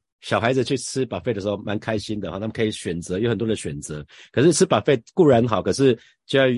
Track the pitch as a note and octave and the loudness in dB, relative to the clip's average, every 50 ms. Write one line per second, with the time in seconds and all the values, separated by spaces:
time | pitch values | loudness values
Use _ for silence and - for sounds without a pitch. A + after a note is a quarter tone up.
0 | _ _ _ _ - - - G2+ G2 A#2 C3 C3 A#2 - C#3+ B2 - - - C3+ | _ _ _ _ -6 -2 -2 0 2 2 0 0 0 -2 -2 -4 -4 -6 -6 -6
1 | C3 A#2 G#2+ F2+ - C3 A2+ G2 F#2 G#2 G2+ F#2+ - G#2+ G2+ G#2+ - - A2 G#2 | -4 -4 -6 -6 -4 -4 -4 -4 -2 -4 -4 -4 -4 -6 -6 -6 -4 -4 -4 -4
2 | - - G#2+ G#2 F#2+ E2+ E2+ F#2+ G#2+ A2 - - A2+ A2 A2 - - G#2 E2+ F2 | -4 -6 -8 -6 -6 -8 -8 -6 -8 -6 -4 -2 -2 -2 -4 -6 -8 -6 -6 -6
3 | E2+ E2+ F2+ F#2+ A2+ A#2 A#2 G2+ A2+ A2 G#2+ G2 - F2+ D2 D2 C#2+ - D#2 D2+ | -6 -6 -4 -2 0 -2 -2 -2 -2 -4 -4 -4 -4 -8 -10 -10 -10 -10 -12 -12
4 | D2+ - - - - _ - - C3 F3 D#3+ - F#3 E3+ - A2 - - C#3+ A#2 | -12 -16 -20 -20 -16 _ 0 2 4 4 4 4 4 4 2 2 4 2 0 0
5 | - _ - - F3 D3 B2+ A2+ A#2+ A#2+ A2 F#2 F2 G2+ F2+ A2+ C#3 C3+ A#2 - | 0 _ 2 4 6 6 6 6 4 2 0 0 0 0 0 2 2 2 2 0
6 | - _ _ _ _ - - C3+ C3+ C3 B2 | -4 _ _ _ _ 0 2 4 4 4 2